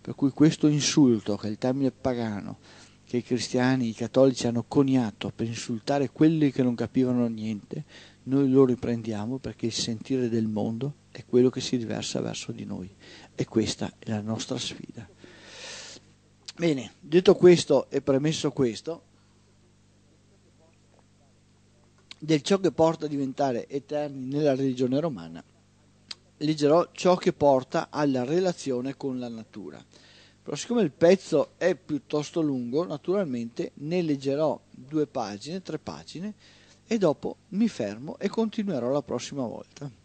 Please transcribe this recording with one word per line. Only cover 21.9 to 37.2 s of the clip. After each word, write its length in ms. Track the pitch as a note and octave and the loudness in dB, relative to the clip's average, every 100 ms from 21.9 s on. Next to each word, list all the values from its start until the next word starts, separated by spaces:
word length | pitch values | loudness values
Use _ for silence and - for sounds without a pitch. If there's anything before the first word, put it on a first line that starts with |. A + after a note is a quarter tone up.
| _ _ - | _ _ -16
del 240 | D3+ D#3 | 0 0
ciò 160 | - G3 | 2 2
che 140 | F#3+ | 2
porta 340 | B2+ D#3+ D#3 D3+ | 4 2 2 -4
a 20 | |
diventare 600 | C#3+ C3+ B2+ C#3 A#2 - | -4 -4 -2 0 0 -4
eterni 580 | C#3 - D3 D3 C3+ B2+ | -10 -6 -6 -6 -8 -6
nella 280 | C#3+ D3+ | 0 2
religione 460 | C3 C3+ B2+ B2+ C3+ | 2 0 0 0 0
romana, 420 | E3 A2 E2 E2 - _ _ _ _ _ _ - _ _ | -2 -6 -12 -16 -20 _ _ _ _ _ _ -20 _ _
leggerò 500 | D3+ D#3 C#3+ D#3+ - | -4 2 4 4 2
ciò 240 | - F#3 F3+ | 0 2 4
che 160 | - | 2
porta 560 | - C#3+ C3 B2+ E3+ - | 2 4 4 2 -4 -4
alla 340 | C#3 D3 B2+ | -2 0 0
relazione 720 | B2 E3+ F#3+ E3+ C#3 B2 C3 C3+ | 0 0 0 -4 -4 -4 -4 -8
con 220 | C#3 B2+ | -8 -6
la 100 | B2 | -10
natura. 540 | A2+ A2 G#2+ E2 C2+ - - - - - _ | -12 -16 -16 -16 -18 -20 -20 -20 -20 -20 _
Però 140 | - D3 | -10 -10
siccome 260 | - A#3+ | -2 0
il 100 | F3 | 0
pezzo 580 | - E3+ F#3 - D#3 C3 _ | 4 6 6 4 0 0 _
è 160 | E3+ | -2
piuttosto 680 | E3 - D3 _ D3+ D3 F3 | -2 -4 -8 _ -4 -2 -2
lungo, 440 | D#3 C3 A#2+ C3+ | -2 -2 -4 -4
naturalmente 880 | F#3 D3+ - G3 F3 A#2+ A#2 - F3 | -4 -6 -2 -2 -2 -4 -8 -8 -10
ne 280 | - C#3+ F3+ | -8 -4 -2
leggerò 560 | E3 C#3+ C3+ C#3 D#3 A#2 _ | -2 -2 -2 0 -2 -2 _
due 360 | - C3 D3+ D3 | -20 -6 -4 -2
pagine, 560 | C3+ G#2+ G#2 C3+ F#3 | -4 -6 -8 -10 -12
tre 160 | - D#3 | -10 -10
pagine, 560 | - D2+ D#2+ D3 G3+ G#3 - - _ _ _ | -10 -12 -14 -12 -12 -14 -20 -20 _ _ _
e 100 | A3+ | 0
dopo 400 | F3+ C#3 | 2 0